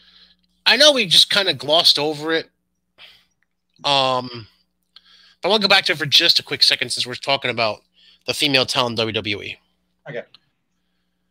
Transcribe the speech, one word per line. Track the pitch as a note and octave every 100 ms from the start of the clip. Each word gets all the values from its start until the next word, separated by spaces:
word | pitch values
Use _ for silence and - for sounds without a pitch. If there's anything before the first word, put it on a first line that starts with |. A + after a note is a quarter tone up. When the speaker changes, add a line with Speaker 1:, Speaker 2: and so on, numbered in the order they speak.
| _ _ _ _ _ _ -
Speaker 1:
I | A3+
know | D4+
we | C4+ F#3+
just | D3 -
kinda | G3+ F#3+
glossed | C#3+ C#3 D#3+ E3 -
over | D3 D3 D#3
it. | E3 - _ _ _ _ _ - _ _ _ _ _ _ -
Um, | C#3+ C#3 C3 B2+ B2 A#2+ G#2+ _ _ _ _ - _ _ _ _
but | F3
I |
wanna | G#3+
go | G3
back | F#3+ F#3
to |
it | D#3
for | D3+
just | - E3+ -
a |
quick | - C#3
second | - C#3 B2
since | - A#2+
we're | A#2+
talking | - C#3 B2+
about | A#2 A2 G#2 _ _ _ _ -
the |
female | A#2+ D3+ C3+ A#2+
talent | C#3 B2
in | A#2
W | A2+
W | A2 G#2 G2+
E. | F#2+ - _ _ _ _ -
Speaker 2:
Okay. | A#2+ - - _ _ _ _ _ _ _ _ _